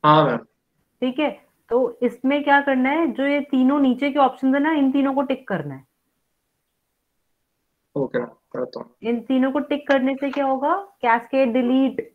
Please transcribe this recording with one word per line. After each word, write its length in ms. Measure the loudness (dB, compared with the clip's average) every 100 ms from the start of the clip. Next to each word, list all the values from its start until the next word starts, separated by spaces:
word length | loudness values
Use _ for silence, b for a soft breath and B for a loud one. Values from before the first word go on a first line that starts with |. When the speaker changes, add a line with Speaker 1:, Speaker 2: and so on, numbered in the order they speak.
Speaker 1:
हाँ 200 | 6 6
मैम। 140 | 4 -2
Speaker 2:
ठीक 800 | -8 _ _ _ _ _ -6 -2
है, 120 | -4 -4 _ _ _
तो 280 | 0 0 -2
इसमें 400 | -4 -2 -2 0
क्या 160 | 2 2
करना 300 | 2 0 0
है, 160 | 0 -2
जो 140 | -2 -2
ये 140 | -2
तीनों 380 | 0 2 2 4
नीचे 300 | 2 0 -2
के 80 | 2
options 360 | 0 2 0
है 60 | 2
ना, 120 | 2
इन 180 | 2 2
तीनों 220 | 2 0
को 80 | -2
tick 240 | -2 -6 -4
करना 260 | -6 -6
है। 100 | -12 _ _ _ _ _ _ _ _ _ _ _ _ _ _ _ _ _ _ _ _ _ -6
Speaker 1:
ओके, 280 | -4 -6
करता 560 | -8 -14 _ -10 -10 -10
हूँ। 140 | -16 _
Speaker 2:
इन 180 | -6 -6
तीनों 320 | -2 0 0
को 60 | -2
tick 280 | -4 -6 0
करने 260 | 0 0
से 160 | -2 -6
क्या 140 | -4
होगा, 300 | -2 -2 0 -2 -6 _
Cascade 500 | 0 0 0 0 2
delete। 480 | 2 2 2 0 -2 -12